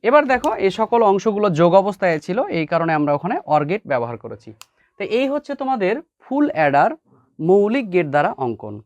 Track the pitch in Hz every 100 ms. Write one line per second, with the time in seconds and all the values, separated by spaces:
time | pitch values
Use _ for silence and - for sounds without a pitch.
0 | 214 294 277 254 285 - 196 185 220 233
1 | 214 196 226 202 208 156 170 190 196 196
2 | 185 160 - 196 392 170 156 165 165 156
3 | 147 143 175 240 - 151 147 202 - 131
4 | 117 117 117 107 - 110 - _ _ _
5 | 202 226 269 285 294 285 269 262 180 233
6 | - _ - 269 294 - 147 139 180 320
7 | _ _ _ - 160 196 202 262 220 180
8 | 156 143 165 - 127 107 107 104